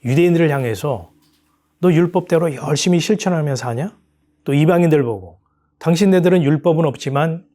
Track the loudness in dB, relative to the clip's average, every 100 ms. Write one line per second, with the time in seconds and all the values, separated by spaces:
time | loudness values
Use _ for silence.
0 | 0 2 4 2 2 0 -4 -6 -6 -8
1 | -10 _ _ _ _ _ _ _ 2 2
2 | 2 -2 -2 -2 -2 -6 -4 -2 0 0
3 | 0 -2 -2 -2 -2 -4 -6 -6 -8 -10
4 | _ _ _ _ -2 2 2 4 4 2
5 | 0 -6 -10 -20 _ _ _ _ -2 2
6 | 4 4 4 2 2 0 0 0 0 -4
7 | -6 -2 -2 -4 _